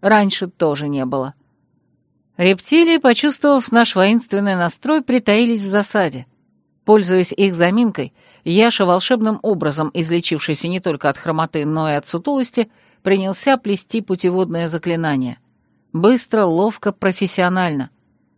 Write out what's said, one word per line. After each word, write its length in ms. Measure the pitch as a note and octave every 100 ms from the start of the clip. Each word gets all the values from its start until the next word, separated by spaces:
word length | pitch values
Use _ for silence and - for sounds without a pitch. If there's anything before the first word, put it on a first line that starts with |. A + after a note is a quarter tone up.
раньше 460 | G3 G#3+ G3+ - F3+
тоже 400 | - D#3+ C#3+ D3
не 180 | C#3+ C3
было. 280 | C#3 C3 - _ _ _ _ _ _ _ _ _ -
Рептилии, 600 | F3+ F#3+ - D#4 E4 E4
почувствовав 720 | C4 A#3 D4 C4+ D4 C#4 A#3
наш 240 | A#3 A#3 G3
воинственный 600 | F#3+ A#3 - G3+ G3+ F#3
настрой, 460 | E3+ - B3 D#4
притаились 600 | C4 B3 G#3 G#3 A#3+ A3+
в 60 | G3
засаде. 600 | G3+ G3+ G#3+ F3 C3 B2+ _ _ _ _ _ -
Пользуясь 480 | G#3+ F3+ F#3 F3+
их 220 | - G3+ E3+
заминкой, 580 | E3+ G#3 A#3+ - C3+ _ _ _
Яша, 420 | - F3 A#3 A3+ F#3
волшебным 540 | F3+ - B3 A3 G#3+
образом 480 | G#3 F#3+ D3+ D3 D#3
излечившийся 760 | E3+ D#3+ E3+ E3+ D#3 - D3+ E3+
не 120 | F3+
только 300 | F3+ D3 D3
от 80 | C#3
хромоты, 480 | E3+ D#3 D#3+ D#3 D3
но 240 | D#3 D#3
и 40 |
от 140 | D3 -
сутулости, 640 | E3+ A3+ C#4 B3 - A3 _ _ _
принялся 560 | - G3 F#3+ F#3+ - C4+
плести 440 | G#3+ G3 - A3+
путеводное 640 | G#3 F#3 F#3 F3+ F3+ E3+ E3+
заклинание. 720 | D#3+ F3 E3+ D#3+ C#3 B2+ - _ _ _ _ _ D#3+
Быстро, 480 | F#3+ B3 - A3
ловко, 480 | F#3+ E3 G#3 G#3 G#3+
профессионально. 1000 | - G3 F3+ F#3+ - F3+ F#3 F3+ D3 B2 _ _ _ _